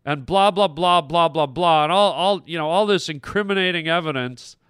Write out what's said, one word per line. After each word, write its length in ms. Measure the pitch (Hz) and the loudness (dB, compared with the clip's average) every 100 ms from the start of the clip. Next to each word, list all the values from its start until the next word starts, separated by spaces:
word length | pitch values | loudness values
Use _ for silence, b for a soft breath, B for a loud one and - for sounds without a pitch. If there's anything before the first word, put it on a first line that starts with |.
and 200 | 139 147 | -8 -8
blah, 280 | 127 190 196 | -2 2 2
blah, 160 | 190 196 | 2 0
blah, 320 | 147 180 175 | 0 2 2
blah, 280 | 143 170 165 | 2 0 2
blah, 180 | 156 143 | 0 -4
blah, 360 | 127 175 156 | 0 2 4
and 100 | 151 | 2
all, 200 | 190 202 | 2 2
all, 300 | 143 185 190 143 | 2 0 -2 -4
you 100 | 165 | -6
know, 120 | 151 | -2
all 180 | 180 214 | 0 2
this 220 | 190 - | 0 -2
incriminating 800 | 147 - 202 202 196 185 175 160 | -10 -6 -6 -2 0 0 -2 -2
evidence. 680 | 170 160 135 123 123 - - | -2 -2 -4 -6 -8 -18 -20